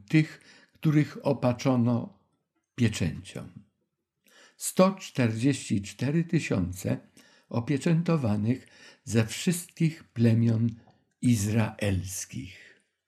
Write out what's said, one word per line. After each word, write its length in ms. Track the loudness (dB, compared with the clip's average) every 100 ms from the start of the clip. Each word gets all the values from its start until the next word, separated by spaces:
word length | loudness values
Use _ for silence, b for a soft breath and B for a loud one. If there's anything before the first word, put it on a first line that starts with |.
| 2
tych, 320 | 2 2 -4 b b b
których 460 | b 2 2 2 -2
opaczono 960 | -2 0 0 0 0 2 2 0 -4 -14 _ _ _ _ _
pieczęcią. 760 | 0 0 2 -2 -4 -12 -14 -14 -18 -20 _ _ _ _ _ b b b b
Sto 340 | -4 4 4
czterdzieści 920 | 2 -6 -2 0 0 -2 -2 -4 -4
cztery 420 | -4 -6 -2 -2
tysiące 760 | 0 -2 0 -2 -2 -4 -6 -6 -8 b b b b
opieczętowanych 1160 | -6 -2 -2 0 0 2 0 0 0 0 -2 -6 b b b
ze 220 | -2 0 0
wszystkich 800 | -2 -2 -2 -6 -2 -2 -2
plemion 640 | -10 2 4 4 4 2 0 -4 _ _ _ _
izraelskich. 1600 | 2 2 2 0 0 -2 -2 -2 -4 -10 -10 -12 -14 -18 -20 _ _ _